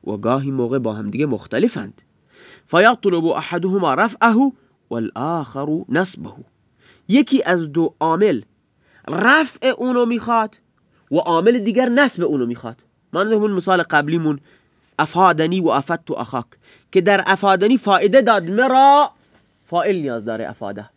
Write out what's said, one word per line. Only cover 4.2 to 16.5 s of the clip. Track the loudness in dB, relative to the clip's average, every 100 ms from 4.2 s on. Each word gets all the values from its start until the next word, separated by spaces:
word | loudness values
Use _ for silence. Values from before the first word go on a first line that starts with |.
| 2 4 2 -2 _ _ _
والآخر | -6 -6 -6 -4 -4 -6 -8 -4 -6 -2
نصبه. | -2 -2 -6 -16 -18 -20 _ _ _ _ _ 0
یکی | 2 2 0
از | 0 -2 -2
دو | -2 -2 _
عامل | -2 2 2 0 -6 _ _ _ _ _ -8
رفع | -2 2 2 0 -2 -4
اونو | -2 -2 0 0
میخواد | -2 -2 -2 -2 _ _ _ _ _ _
و | -2
عامل | 0 2 2 2
دیگر | 0 0 0
نصب | 2 0 0
اونو | -2 -2 -4
میخواد. | -6 -12 -16 _ _ _
مانند | -4 0
همون | 0 0
مثال | -2 0 0
قبلیمون، | 2 0 0 -2 -2 -4 _ _ _ _ _ -6
افادنی | -4 2 2 4 0 0
و | 0
افدت | 0 -2 -8 -6
اخاک، | -10 -8 -8 -10